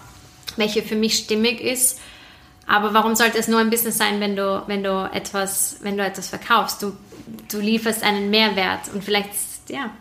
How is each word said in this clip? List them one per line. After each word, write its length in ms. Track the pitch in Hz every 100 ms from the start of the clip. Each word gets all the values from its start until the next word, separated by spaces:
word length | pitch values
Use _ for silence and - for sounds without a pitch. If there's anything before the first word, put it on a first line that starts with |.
| - - - - - -
welche 240 | 214 220
für 120 | 208 220
mich 220 | 220 -
stimmig 440 | - 214 226 233
ist. 380 | - 254 - - - - - - - - -
Aber 260 | 208 208
warum 220 | 214 220 226
sollte 220 | 233 220
es 80 | 220
nur 120 | 226
ein 100 | 220
Business 260 | 226 226 214
sein, 220 | 208 202
wenn 160 | 208 196
du, 280 | 196 196 -
wenn 160 | 202
du 260 | 196 190 190
etwas, 680 | 202 - 196 190 - - -
wenn 160 | 202 202
du 60 |
etwas 240 | 190 190 180
verkaufst? 520 | 202 - 233 - -
Du, 100 | 202 - - - - - -
du 80 | 208
lieferst 440 | 208 226 226 214
einen 260 | 214 202 202
Mehrwert 520 | 214 220 190 185 190 -
und 100 | 202
vielleicht, 260 | 196 208 196 - - - -
ja. 200 | - 220 -